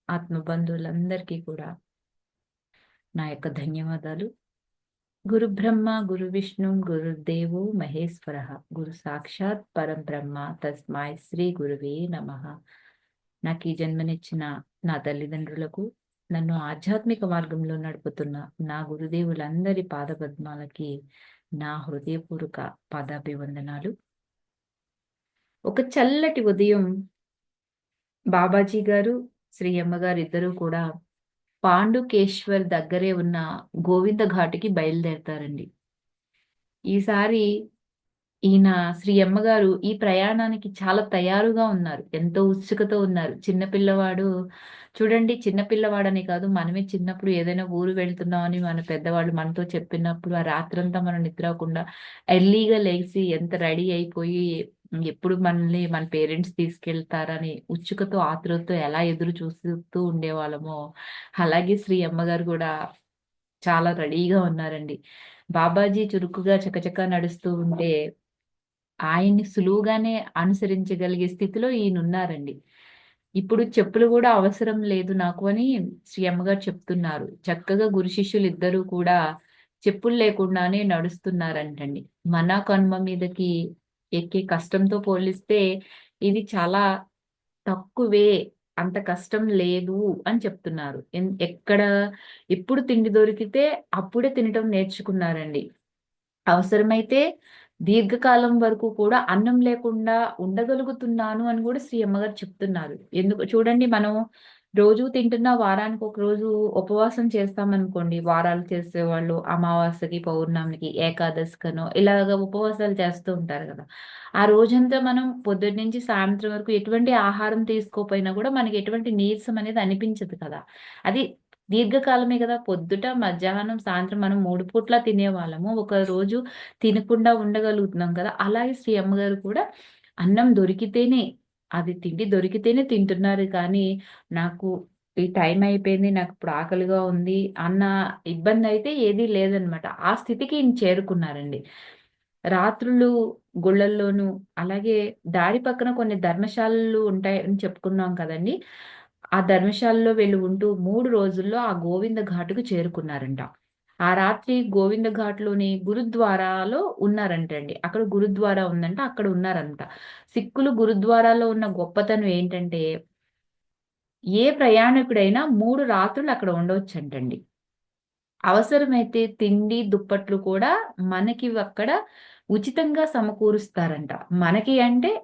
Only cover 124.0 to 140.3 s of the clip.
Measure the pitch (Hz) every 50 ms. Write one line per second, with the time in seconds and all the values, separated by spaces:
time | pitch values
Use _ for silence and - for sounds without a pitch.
124 | 185 190 208 208 202 190 196 202 190 180 180 180 180 180 - 226 220 - 240 233
125 | 240 226 208 196 196 196 190 180 165 160 160 160 180 214 226 220 208 202 202 196
126 | 190 190 185 185 196 196 226 254 247 247 - - - - _ - - 220 196 -
127 | 214 - 233 226 220 233 233 220 208 208 208 214 220 214 208 208 196 190 180 175
128 | 175 170 170 175 180 214 - - 196 202 214 233 247 254 262 254 - 226 214 196
129 | 185 196 196 202 202 196 196 196 196 196 220 330 - - - - - - _ _
130 | _ _ _ - 175 185 202 226 247 254 226 196 185 185 185 190 226 202 214 240
131 | 247 254 262 247 196 - - _ _ _ _ _ _ - - 170 170 175 180 180
132 | - 175 160 165 220 202 196 185 180 185 190 208 196 226 233 269 269 269 233 202
133 | 196 196 190 180 196 196 196 196 196 190 190 180 175 180 196 196 196 190 196 190
134 | - - - - _ - 170 165 170 175 170 175 190 190 185 180 - _ _ _
135 | _ _ - - 180 180 185 190 165 165 175 196 202 202 202 196 196 196 190 190
136 | 196 202 196 185 180 180 - - - 170 147 151 165 170 185 180 185 185 190 190
137 | 185 185 180 175 175 185 190 190 196 196 190 - 165 175 190 196 202 196 196 196
138 | 185 - - - - 165 170 165 165 208 220 226 226 214 214 214 208 285 302 277
139 | 226 208 202 214 233 214 208 190 190 196 202 196 185 175 165 160 - - - -
140 | 160 185 226 226 - -